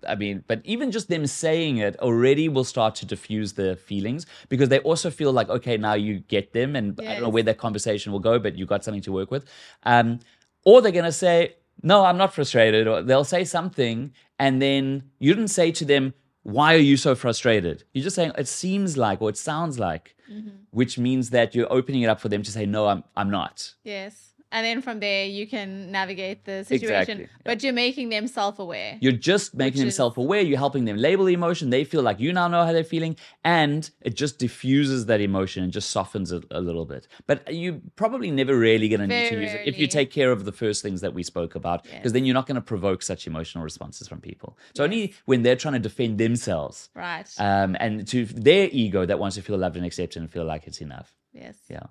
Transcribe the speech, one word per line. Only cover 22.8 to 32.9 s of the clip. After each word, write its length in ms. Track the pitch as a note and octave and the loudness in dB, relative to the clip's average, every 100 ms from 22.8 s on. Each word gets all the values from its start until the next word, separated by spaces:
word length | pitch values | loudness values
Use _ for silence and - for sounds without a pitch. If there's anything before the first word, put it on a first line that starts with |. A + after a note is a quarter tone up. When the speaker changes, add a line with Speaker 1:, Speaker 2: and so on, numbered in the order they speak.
| G#2 | 2
Speaker 1:
I'm, 160 | G2 - - | 0 -4 -6
I'm 140 | G2 | -4
not." 440 | G2 D#2+ - - _ | -4 -6 -10 -18 _
Speaker 2:
Yes. 420 | - G3+ F#3+ G#3 _ _ _ | -12 -12 -12 -18 _ _ _
And 140 | A3 A3+ | -4 -2
then 160 | A#3 | -4
from 160 | C4 A3 | -6 -6
there, 280 | G3+ G3 G3 | -2 -2 -2
you 200 | G3+ G#3+ | -6 -8
can 460 | A#3+ G3 F#3+ F#3 | -8 -8 -12 -8
navigate 520 | G3 F#3+ F#3+ F#3+ G#3+ | -6 -6 -6 -8 -10
the 200 | - G3 | -10 -12
situation, 260 | G3 C4 A3 G3+ | -4 -2 0 0
Speaker 1:
Exactly, 240 | F#3 G#3 | 0 -4
yeah. 200 | - _ | -12 _
Speaker 2:
but 180 | - A#3 | -6 -4
you're 100 | C4+ | -2
making 360 | A#3+ B3 C4 A#3+ | 0 -2 -2 -4
them 180 | G#3+ A3+ | -4 -6
self-aware. 720 | - G3+ G#3+ F#3 B2 G2+ A3 | -4 -4 -6 -10 -10 -10 0
Speaker 1:
You're 120 | C3 | 2
just 420 | B2 - G3 G3+ | 2 2 0 0
making 200 | B2+ C3+ | -2 -2
Speaker 2:
Which 40 | C3 | 0
Speaker 1:
them 60 | B2+ | -2
Speaker 2:
is 40 | |
Speaker 1:
self-aware. 460 | - B2 A#2 C3 G3+ | 2 0 0 0 0
You're 180 | F3+ C#3 | 2 2
helping 280 | C#3 C#3 A#2 | 0 0 -2
them 100 | G#2 | 0
label 300 | C3+ F#3+ F#3+ | 2 2 2
the 80 | |
emotion. 360 | F3+ E3+ F3 C3+ | 2 0 -2 0
They 140 | B2+ | 0
feel 180 | D#3 D#3+ | 0 0
like 160 | B2 G2+ | 0 0
you 140 | C3+ | -2
now 160 | F3+ F3 | 0 0
know 160 | E3+ E3+ | 2 2
how 60 | |
they're 100 | E3 | 2
feeling, 320 | D#3+ | -2